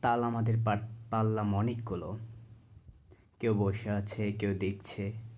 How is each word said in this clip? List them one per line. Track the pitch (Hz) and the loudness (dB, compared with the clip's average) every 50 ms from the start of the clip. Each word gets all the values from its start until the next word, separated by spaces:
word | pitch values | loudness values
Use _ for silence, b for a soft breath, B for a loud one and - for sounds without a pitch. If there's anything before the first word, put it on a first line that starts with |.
তাল | - 123 120 120 120 | 4 4 4 4 2
আমাদের | 120 117 117 113 113 113 113 - | 2 2 2 2 2 4 4 4
পার-, | 117 104 101 - - - - - - | 2 2 0 0 -6 -12 -14 -8 -2
পারলাম | - 110 110 110 110 110 107 104 101 | 0 2 2 4 2 2 2 2 2
অনেকগুলো। | 98 107 120 120 117 113 - 95 87 85 85 98 113 113 - - - - - - - - - - - _ - - - - - B B B B B _ | 2 2 2 0 -2 -4 -4 -4 -4 -4 -6 -8 -8 -10 -14 -16 -18 -18 -20 -20 -20 -20 -20 -20 -20 _ -20 -20 -20 -20 -20 B B B B B _
কেউ | - 117 110 | 2 2 4
বসে | 101 104 98 98 107 - 107 | 4 4 2 2 0 -2 -2
আছে, | 104 104 101 104 - - 107 104 | 0 0 0 -2 -2 -2 -2 -2
কেউ | 101 104 104 101 98 | 0 0 0 0 0
দেখছে | 92 98 95 101 - - - - - 101 98 107 - - - - | 2 0 -2 -2 -2 -6 -8 -6 -4 -4 -4 -4 -6 -12 -14 -16